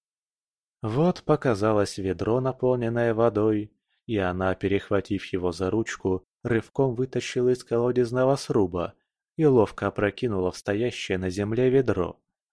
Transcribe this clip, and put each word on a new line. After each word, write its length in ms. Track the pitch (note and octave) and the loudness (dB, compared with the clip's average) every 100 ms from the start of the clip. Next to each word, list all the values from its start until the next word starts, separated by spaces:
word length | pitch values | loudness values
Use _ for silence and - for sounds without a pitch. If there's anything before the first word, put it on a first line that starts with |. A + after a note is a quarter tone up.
| _ _ _ _ _ _ _ _ | _ _ _ _ _ _ _ _
Вот 400 | A2 B2 F3 - | -4 0 0 0
показалось 760 | - D3+ C#3 G2+ A2 G#2 G2 - | 0 0 2 2 2 2 0 -2
ведро, 440 | F#2+ F2 G2 B2 | -4 -2 0 0
наполненное 720 | C3 B2+ B2+ B2+ A#2 A#2 A#2 | 0 0 0 0 0 0 0
водой, 580 | A2 A#2 G#2 A2 G#2+ G#2+ _ _ _ - | 2 2 2 2 0 -4 _ _ _ -4
и 120 | G#2+ | -2
она, 360 | F#2 F2+ F#2 | 0 0 -2
перехватив 680 | F2+ G2 G2 - G2+ - G2 - | 0 0 -2 0 -2 -2 -6 -4
его 220 | F#2 F2+ | -2 -2
за 160 | E2 F#2 | -2 -2
ручку, 560 | G#2 A2+ - F#2+ F#2 - _ | 0 -4 -4 -4 -4 -6 _
рывком 500 | A#2 A2+ - - C3+ | -2 -2 -2 -2 -2
вытащила 560 | A#2 C3 B2 - C3 B2 | -2 -4 -4 -4 0 0
из 140 | B2+ | 0
колодезного 720 | - A#2 A#2+ B2 A#2+ B2 C3 C3+ | -2 0 2 2 0 2 2 2
сруба 580 | - B2+ F#2 F2 - - _ _ _ - | 0 0 2 0 -6 -10 _ _ _ 2
и 80 | D3+ | 4
ловко 420 | B2 G2+ - G2 | 6 4 0 -4
опрокинула 640 | - G2+ - B2 F#2+ F2+ | 0 -2 0 -4 -2 -2
в 60 | - | -4
стоящее 600 | - G#2 A#2+ - - F#2 | -4 -2 -2 -4 -4 -2
на 120 | F#2 | -2
земле 400 | F#2 G2+ A2+ B2+ | -2 -2 0 2
ведро. 520 | C3+ B2 F#2+ E2+ - _ _ _ | 2 2 0 -2 -6 _ _ _